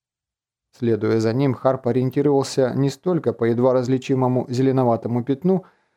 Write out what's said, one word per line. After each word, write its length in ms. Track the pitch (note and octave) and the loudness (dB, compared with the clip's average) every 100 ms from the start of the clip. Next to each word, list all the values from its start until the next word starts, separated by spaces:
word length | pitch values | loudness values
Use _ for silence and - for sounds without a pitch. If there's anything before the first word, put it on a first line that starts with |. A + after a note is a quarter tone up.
| _ _ _ _ _ _ _ | _ _ _ _ _ _ _
Следуя 480 | - A#2 G#2+ A2 A2+ | -6 -2 0 0 0
за 140 | A2 | 0
ним, 200 | A#2+ C#3 | 0 -2
Харп 360 | A#2 C3 C3 A#2+ | 0 -2 -2 -2
ориентировался 840 | B2 B2+ C#3+ D3 C#3 C3 - B2+ B2 | -2 0 0 2 2 0 0 0 0
не 140 | C#3 | -2
столько 420 | C3+ F3+ E3+ B2 | -2 -4 -2 -2
по 100 | - | -2
едва 300 | A#2 A#2 B2+ | 0 2 2
различимому 760 | B2+ B2 C3 B2 C3 B2+ B2+ - | 2 0 -2 0 0 0 0 -2
зеленоватому 760 | B2 C3 C3 B2 A2+ A2 A#2+ | 0 2 2 2 0 -2 -4
пятну, 400 | A#2 C#3 F3+ F#3 - _ _ | -2 -2 0 0 -2 _ _